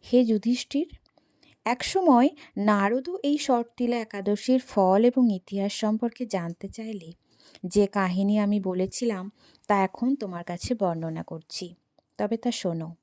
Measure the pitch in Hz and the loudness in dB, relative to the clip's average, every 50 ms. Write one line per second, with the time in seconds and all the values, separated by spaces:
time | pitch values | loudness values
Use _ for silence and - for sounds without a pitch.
0 | _ - - 247 254 226 220 208 - 233 247 247 - _ - 277 339 - - - | _ 4 4 4 4 4 2 0 2 0 -2 -2 -4 _ -4 -4 -4 -4 -10 -20
1 | _ _ _ _ _ _ _ _ _ _ _ _ _ 220 247 254 - - - 381 | _ _ _ _ _ _ _ _ _ _ _ _ _ -4 -4 -2 -4 -2 -2 2
2 | 370 339 254 240 247 320 - - - - _ 196 202 214 208 202 196 202 226 262 | 6 6 6 8 6 4 2 -2 -20 -14 _ -2 2 2 4 4 2 2 0 0
3 | 262 349 359 381 - 285 294 294 - - 254 233 233 233 _ - 247 233 240 240 | -2 -4 -8 -4 -2 0 0 0 2 0 0 0 0 -4 _ -4 -2 -2 0 -2
4 | 220 220 - 202 190 202 208 208 - - 254 262 - - - 214 190 185 185 202 | -4 -6 -8 -6 -2 -2 -2 -2 2 2 2 2 2 0 0 2 4 6 6 6
5 | 226 247 247 262 254 233 202 180 _ - 202 196 196 202 - - - 214 220 220 | 6 4 4 4 2 2 2 -2 _ -8 -6 -4 -4 -4 -4 -2 -2 -2 0 0
6 | - 233 - - 247 214 - 185 170 170 170 _ - 196 - - 220 220 220 196 | -2 -4 -6 -6 -10 -6 -4 -4 -4 -6 -8 _ -14 -14 -12 -12 -12 -12 -12 -12
7 | 170 165 170 _ _ _ _ _ _ - _ - - 180 - 208 202 196 - 202 | -14 -16 -20 _ _ _ _ _ _ -20 _ -12 -10 0 2 2 2 2 2 -2
8 | 190 185 180 190 196 202 208 214 208 202 208 208 185 185 185 180 185 190 - - | -2 0 0 0 2 2 2 2 2 2 0 0 -2 -2 -2 -2 -2 -4 -4 -4
9 | 247 233 208 185 180 196 _ _ _ _ _ _ _ - 208 196 190 190 _ - | -4 -4 -4 -4 -8 -12 _ _ _ _ _ _ _ 0 2 2 2 0 _ -4
10 | - 247 269 - 220 190 175 175 170 - 175 170 - - 254 220 202 180 170 165 | -2 -2 -2 -2 -4 -10 -10 -10 -8 -8 -10 -8 -4 -6 -2 -2 0 -2 -2 -2
11 | 160 165 160 160 165 - 170 160 - _ - - 185 170 175 _ _ _ _ _ | -6 -6 -6 -8 -10 -10 -12 -14 -14 _ -12 -12 -12 -12 -14 _ _ _ _ _
12 | _ _ _ - 208 202 226 226 - 247 233 - - 185 170 165 160 165 170 _ | _ _ _ -6 -4 -4 -4 -2 -2 -4 -4 -2 -4 -4 -4 -4 -6 -8 -12 _